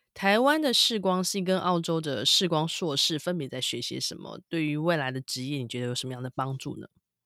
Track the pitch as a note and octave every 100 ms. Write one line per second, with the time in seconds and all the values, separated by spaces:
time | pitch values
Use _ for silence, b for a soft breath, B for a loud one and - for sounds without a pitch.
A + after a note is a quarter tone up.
0 | b - G3 G#3 C4 D#4 D4 A#3 - A3
1 | F#3 F#3 F#3 G3+ F#3 F#3 F3+ F3 E3 E3
2 | D3+ B2+ B2+ - F#3+ D#3+ D#3+ - F3 C#3
3 | - D#3 F3 F3+ C3+ B2+ - A#2+ A#2+ B2+
4 | - - - - - E3 D#3 D3+ D#3+ E3+
5 | C3 C3 C3 B2+ B2+ C#3+ A#2+ B2 B2 B2
6 | B2+ B2+ B2+ - C3+ C3+ C#3+ - - _
7 | _ _